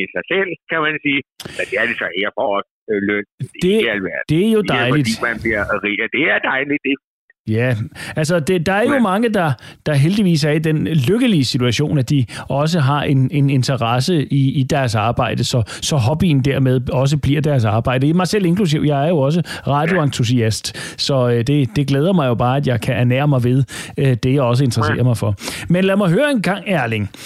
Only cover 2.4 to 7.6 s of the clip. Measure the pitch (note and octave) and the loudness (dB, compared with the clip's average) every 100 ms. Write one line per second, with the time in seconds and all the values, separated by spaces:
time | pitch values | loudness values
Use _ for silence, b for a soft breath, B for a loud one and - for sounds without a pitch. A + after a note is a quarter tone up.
2.4 | A#2+ G2 - _ - G#2 G2+ G#2 G2+ - | -2 -2 -4 _ -4 -2 0 -2 -4 -10
3.4 | C3 - F3+ G#3+ A#2 G#2 F#2 C2+ - D#3 | -12 -4 0 2 0 -2 -4 -6 -2 0
4.4 | G#3+ G#3+ G3 C3 A#2+ D3+ A#2+ A2+ A#2+ G#2+ | 2 2 2 0 2 2 0 -2 -4 -2
5.4 | A2+ G#2 G2+ G#2 G#2 A2 A2+ B2 E3 G#3 | -2 -2 -2 -2 -2 -2 -2 -2 0 0
6.4 | - C3 C#3+ D3 C3+ C#3 _ _ _ _ | -2 -4 -2 -4 -2 -6 _ _ _ _
7.4 | - A2 | -4 0